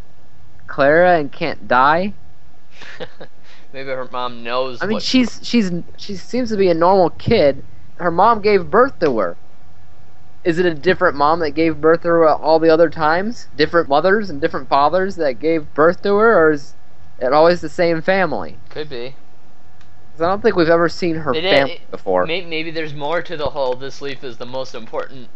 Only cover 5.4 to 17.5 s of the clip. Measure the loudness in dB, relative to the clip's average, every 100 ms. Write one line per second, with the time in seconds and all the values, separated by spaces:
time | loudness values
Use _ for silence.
5.4 | -2 0 0 -2 -4 -6 -6 -6 -4 -4
6.4 | -2 2 2 4 4 6 4 0 2 4
7.4 | 4 2 -4 -8 -6 -4 -2 4 4 4
8.4 | 2 2 2 2 2 2 0 2 0 -2
9.4 | -6 -8 -6 -6 -6 -8 -8 -8 -8 -2
10.4 | -2 2 0 2 0 2 0 2 2 2
11.4 | 0 0 0 2 2 2 2 4 4 4
12.4 | 2 4 6 6 4 2 0 0 -2 -6
13.4 | -6 -2 0 2 2 2 4 2 0 -4
14.4 | -2 -2 0 2 4 2 -2 -2 -2 -2
15.4 | 0 0 -2 2 4 4 0 4 4 6
16.4 | 4 2 -2 -8 -8 -8 -8 -4 2 4
17.4 | 6